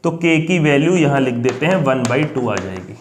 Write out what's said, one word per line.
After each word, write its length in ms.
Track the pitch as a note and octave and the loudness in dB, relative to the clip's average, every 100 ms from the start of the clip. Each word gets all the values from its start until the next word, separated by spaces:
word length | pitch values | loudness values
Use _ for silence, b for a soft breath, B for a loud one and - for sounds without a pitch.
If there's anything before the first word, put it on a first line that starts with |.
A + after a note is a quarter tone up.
तो 80 | G3 | -4
के 260 | E3 E3 D#3+ | -2 0 2
की 180 | E3 F3+ | 2 2
वैल्यू 360 | D3+ C#3 E3 F#3 | 4 4 2 2
यहाँ 240 | C#3+ C#3 | 2 2
लिख 160 | B2+ A#2+ | 0 0
देते 300 | B2 A#2+ D3+ | -2 -2 0
हैं 100 | F#3 | 0
वन 200 | C3+ C3 | 0 0
बाई 200 | A#2+ B2+ D3+ | 0 -2 -2
टू 240 | C3 A#2+ | -2 -4
आ 60 | G2 | -4
जाएगी। 400 | F#2+ F#2 F#2+ G#2+ | -6 -10 -14 -18